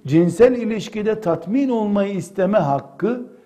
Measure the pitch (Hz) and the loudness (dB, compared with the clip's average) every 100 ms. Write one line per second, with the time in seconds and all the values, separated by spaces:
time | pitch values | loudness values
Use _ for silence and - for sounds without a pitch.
0 | - 156 170 170 247 240 214 220 - 208 | 0 2 4 4 4 4 -2 -4 -6 -6
1 | 208 214 175 160 175 254 269 233 208 202 | -4 -2 -2 -4 -2 -2 0 0 0 0
2 | 196 196 151 - 185 208 147 139 - - | 0 -4 -6 -2 2 2 2 -2 -4 -6
3 | 190 247 - - | -4 -4 -8 -18